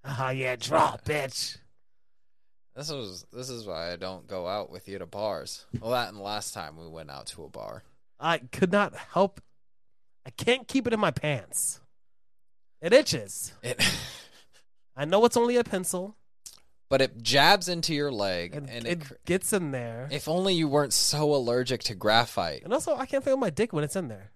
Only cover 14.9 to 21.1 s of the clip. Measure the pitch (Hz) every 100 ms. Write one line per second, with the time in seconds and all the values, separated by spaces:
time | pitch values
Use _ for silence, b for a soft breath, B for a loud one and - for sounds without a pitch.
14.9 | - 147 196 233 240 240 240 233 190 180
15.9 | 180 196 - - - - - - - -
16.9 | 135 135 - 110 135 151 202 180 170 165
17.9 | 147 147 117 98 90 87 147 139 117 117
18.9 | 170 147 - - 185 - 208 156 131 117
19.9 | 113 139 143 151 170 196 175 156 147 139
20.9 | - -